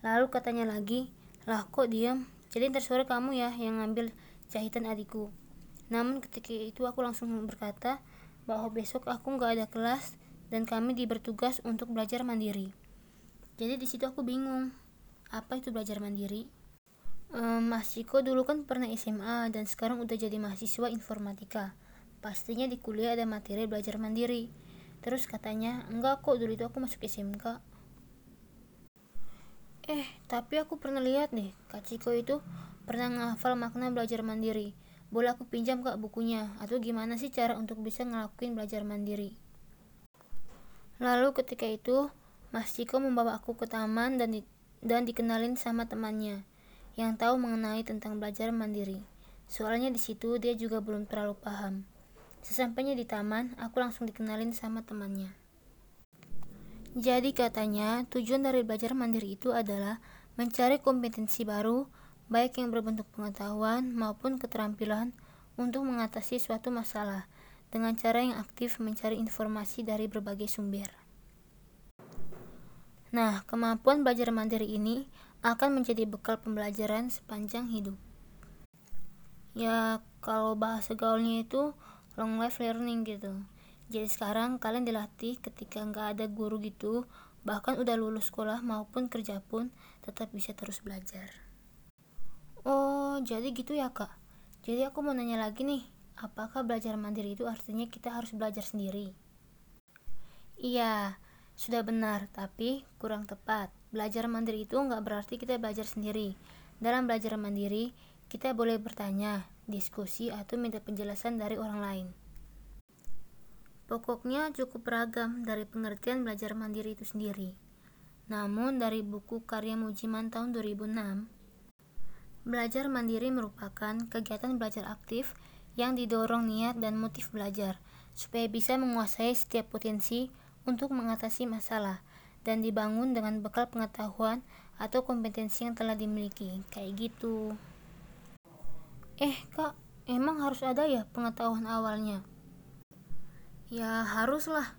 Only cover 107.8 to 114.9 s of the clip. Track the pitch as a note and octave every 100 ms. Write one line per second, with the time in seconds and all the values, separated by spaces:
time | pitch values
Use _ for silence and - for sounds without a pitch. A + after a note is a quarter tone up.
107.8 | A#3+ - - - - A3 C4+ A3+ A#3 A3+
108.8 | G#3+ - G3+ G3 G#3 G#3 F#3 - - G3+
109.8 | - - F#3+ - A#3 G#3 G3 A#3 A#3 G#3+
110.8 | - G#3 G3+ G3+ A#3 A#3 G#3 A3 A3 G#3
111.8 | G3+ F#3+ F#3 F3+ - - - - - -
112.8 | - - - - - - - - - -
113.8 | - A#3 A#3 A#3 B3 C4+ D#4 C#4+ B3+ A#3+
114.8 | A#3+